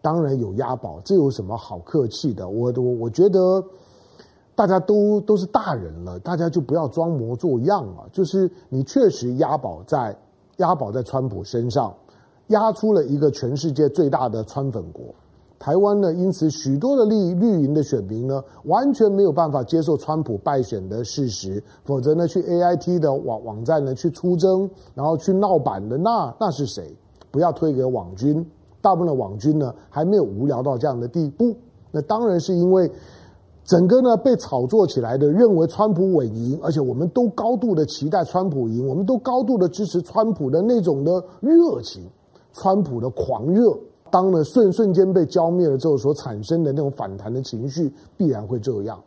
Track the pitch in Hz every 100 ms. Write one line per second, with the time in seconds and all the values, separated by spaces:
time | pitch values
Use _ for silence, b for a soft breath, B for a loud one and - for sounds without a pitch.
0 | 151 170 147 135 110 98 127 123 95 76
1 | - 190 139 - 95 113 - 90 - 160
2 | 120 - 151 101 90 107 123 123 123 120
3 | 117 113 196 185 185 190 185 B B B
4 | B B B B B - 202 185 185 208
5 | 208 208 208 208 185 226 190 131 85 78
6 | 90 90 160 175 170 175 127 160 143 165
7 | 165 151 113 123 175 123 135 202 110 87
8 | - - 175 190 185 B B 131 139 277
9 | 220 - 120 127 147 147 123 80 - 143
10 | 113 - _ _ _ - 175 175 110 120
11 | 120 135 131 92 92 120 120 139 110 -
12 | b b b b - 214 220 - 220 196
13 | 135 143 147 - 123 139 160 139 147 147
14 | 156 156 123 110 107 139 139 107 82 76
15 | - - _ _ _ _ - 170 202 208
16 | 190 170 185 185 156 - 135 139 247 277
17 | 214 220 175 175 233 185 139 151 135 127
18 | 95 110 131 135 - B 147 196 277 262
19 | 214 196 196 147 160 139 123 165 160 151
20 | - 156 139 101 - 139 117 107 95 110
21 | 120 - 131 98 95 101 b b - 139
22 | 127 160 170 185 175 175 175 175 - 180
23 | 156 135 131 110 117 107 117 160 139 131
24 | 170 - 180 175 190 190 196 B B -
25 | 147 165 - 185 202 170 127 95 104 131
26 | 196 233 139 - 117 135 135 - 78 80
27 | _ _ - 135 170 - 160 131 127 123
28 | 90 95 139 151 165 _ _ - 196 175
29 | 175 135 101 107 139 151 131 - B 143
30 | 170 208 123 98 139 123 135 123 147 123
31 | 120 170 151 - 240 214 - _ - 151
32 | 143 220 233 175 175 175 175 185 170 B
33 | B B B B _ - - 175 180 254
34 | 254 226 269 233 - 131 127 220 185 131
35 | 113 131 147 175 240 175 165 175 214 170
36 | 190 170 120 110 120 151 160 139 131 123
37 | 170 247 240 - 220 247 240 165 143 -
38 | 143 190 165 180 190 139 117 113 135 147
39 | 196 254 262 254 220 240 180 180 208 175
40 | 165 220 220 185 135 156 214 240 175 139
41 | 147 180 180 B 262 330 339 - - -
42 | 90 _ _ b b - 190 196 156 120
43 | 123 - - 107 131 196 233 - - _
44 | - 180 190 170 143 254 202 180 214 175
45 | 190 185 156 185 165 180 165 135 160 139
46 | 131 143 131 107 110 165 151 139 139 139
47 | 101 98 110 123 131 110 131 139 151 B
48 | B - 170 113 104 123 120 107 104 95